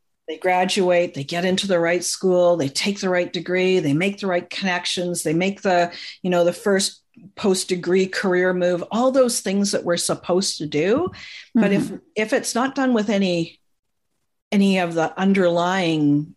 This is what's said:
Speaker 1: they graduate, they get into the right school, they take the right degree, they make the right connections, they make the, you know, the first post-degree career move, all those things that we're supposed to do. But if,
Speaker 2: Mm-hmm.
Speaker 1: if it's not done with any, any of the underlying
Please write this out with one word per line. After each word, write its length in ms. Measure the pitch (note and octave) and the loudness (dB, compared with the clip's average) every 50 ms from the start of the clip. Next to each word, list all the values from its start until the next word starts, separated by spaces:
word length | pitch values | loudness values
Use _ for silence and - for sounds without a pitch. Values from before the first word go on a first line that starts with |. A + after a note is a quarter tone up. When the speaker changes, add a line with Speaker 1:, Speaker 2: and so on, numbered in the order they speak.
| _ _ _ _ _ | _ _ _ _ _
Speaker 1:
they 100 | - D#3 | -12 -10
graduate, 760 | D#3+ - F#3 F3+ F3+ F#3 F#3+ - G#3 F#3 F3+ F3 F3 F3 F3 - | -4 -2 0 2 2 2 0 0 0 2 2 2 2 0 0 -4
they 100 | C#3+ C#3 | -8 -8
get 220 | - E3+ F3 F3+ | -6 -4 -2 -2
into 220 | F#3 F#3 F#3+ G3+ | 0 0 0 0
the 120 | G3 F3+ E3+ | 0 0 0
right 240 | E3+ E3 F3 F3 F3 | 2 2 0 0 -2
school, 540 | - - - - F#3 F3+ F3+ F3 F3 F3 | -4 -6 -2 0 2 4 4 4 4 4
they 120 | E3 C3+ C#3 | 2 0 -2
take 300 | - - - G3+ G3+ - | -4 -4 -2 -2 -2 -2
the 100 | G3 F#3 | -2 -2
right 220 | F3+ F3+ F3+ F3 | 0 0 -2 -2
degree, 480 | - F3+ D#3+ - F3+ F#3 F#3 F#3 F#3 F3+ | -4 -8 -6 -2 -2 0 2 2 2 2
they 140 | D#3 C#3+ C#3 | 2 2 2
make 260 | D#3 F#3 G3+ G3+ - | 2 0 0 -2 -4
the 80 | G3+ | -4
right 220 | F#3+ F3 F3+ F3 - | -2 -2 -2 -2 -4
connections, 760 | - - F#3+ F#3+ F3+ F3 F3 - - F#3 F3+ F3 F3 E3+ - | -10 -8 -4 -4 -4 -2 -4 -4 -4 -4 -4 -4 -4 -4 -2
they 100 | D#3+ D#3+ | -2 0
make 280 | E3 F#3 G3 G3 - | 0 0 -2 -2 -2
the, 300 | - G3 F3+ F3 E3+ F3 - - - - - - | 0 2 2 2 2 0 -2 -10 -16 -16 -14 -8
you 80 | - F#3 | -4 0
know, 140 | F3+ F3 E3+ | 2 2 2
the 100 | F3 F3 | 2 0
first 480 | - - G#3 G3 F#3+ G3 - - - _ _ _ - - - _ | 0 0 0 0 2 0 -2 -6 -10 _ _ _ -20 -20 -20 _
post-degree 720 | - - G3+ F#3 F#3 - - F#3 F3+ D#3 F3 F3+ F#3+ F#3 | -2 0 0 0 0 0 -4 -4 -4 0 2 2 2 2
career 460 | F#3+ - - - F#3+ F3+ F3+ F3+ F#3 F3+ | 0 -2 -2 -2 0 2 2 2 2 0
move, 300 | F3+ F3 F3+ F3+ E3+ F3 - | 0 0 0 0 -2 -4 -4
all 200 | G3 A3+ B3+ C4 | -2 0 2 2
those 300 | C4 C#4 B3+ A#3+ A#3 - | 4 4 2 2 2 -2
things 300 | - G3 F#3+ G3+ G3+ G3 | -2 -2 0 0 0 0
that 120 | - - - | -2 -2 -2
we're 140 | E3+ E3+ | -2 -2
supposed 600 | E3 - - D#3+ - - - F3 F#3 G3 - - | -2 -2 -2 -4 -4 -2 0 0 0 0 -2 -4
to 80 | - D#3 | -6 -6
do. 440 | D3+ D3+ D3 D#3+ F#3+ A#3 D4+ F4+ - - - - - - - - - - | -4 -2 0 0 2 0 0 0 -4 -6 -10 -16 -18 -18 -20 -10 -2 0
But 180 | A#3 G#3 G3+ | 2 2 4
if, 120 | G3 G3 F3+ | 2 0 0
Speaker 2:
Mm-hmm. 120 | F3+ F#3 - - _ - | -2 -6 -12 -16 _ -6
Speaker 1:
if 180 | G#3+ A3 G#3+ - | -4 -2 0 -2
it's 220 | - - - - | -2 -2 -2 -2
not 180 | A3+ B3+ C4+ C4+ | -2 -2 -2 -2
done 200 | C#4 C4+ C4 A#3+ | -2 0 0 2
with 160 | G#3+ G#3 A#3 | 0 0 0
any, 500 | G#3 G3 G3 F3+ F3 E3+ E3 - - _ _ _ _ _ _ _ _ _ _ _ _ _ _ _ _ _ _ - | 0 0 0 0 0 -2 -2 -4 -8 _ _ _ _ _ _ _ _ _ _ _ _ _ _ _ _ _ _ -2
any 280 | G#3 G3+ G3 G3 F#3+ F#3+ | 2 4 4 4 4 2
of 160 | F3 E3+ E3 | 0 0 0
the 220 | E3 D#3 - - F3+ | 0 -2 -2 -2 0
underlying 1160 | F#3+ G3 F#3+ G3 F3+ F3 E3+ E3+ F3 F3+ F#3 F#3+ F3+ E3 D#3+ D#3 D3 C#3+ C#3+ D3 D3+ - - | 2 2 4 4 4 2 2 2 2 0 0 0 0 0 0 2 2 2 2 2 0 -4 -8